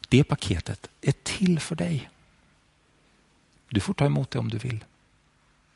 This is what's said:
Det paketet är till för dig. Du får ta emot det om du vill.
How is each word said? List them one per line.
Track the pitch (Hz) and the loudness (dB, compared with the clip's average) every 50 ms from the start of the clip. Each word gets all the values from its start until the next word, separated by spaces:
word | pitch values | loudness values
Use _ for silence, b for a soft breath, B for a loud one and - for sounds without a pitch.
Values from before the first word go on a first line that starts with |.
| - - | 0 4
Det | - 123 151 | 4 6 6
paketet | - 151 - - 95 - 80 - - 104 - - - - _ | 4 0 -2 -2 -2 -2 -2 -4 -6 -8 -10 -12 -16 -20 _
är | - 143 | -2 -2
till | 143 - _ - - - 190 185 175 156 | -2 0 _ -8 -2 0 2 2 2 2
för | - - 170 | 0 -4 -4
dig. | 156 170 175 165 139 - - - _ _ _ _ _ _ _ _ _ _ _ _ _ _ _ _ _ _ _ _ _ _ _ _ _ _ _ _ _ _ _ | -4 -4 -2 -2 -4 -6 -8 -16 _ _ _ _ _ _ _ _ _ _ _ _ _ _ _ _ _ _ _ _ _ _ _ _ _ _ _ _ _ _ _
Du | - 104 | -2 -2
får | - - 196 | 0 0 0
ta | - 139 | 0 2
emot | 143 143 143 135 - | 2 2 0 -2 -4
det | - 127 | -4 -4
om | 117 113 | -4 -4
du | 110 107 | -4 -6
vill. | 110 123 117 110 - - _ _ _ _ _ _ _ _ _ _ _ _ _ _ _ _ _ | -6 -6 -6 -8 -10 -14 _ _ _ _ _ _ _ _ _ _ _ _ _ _ _ _ _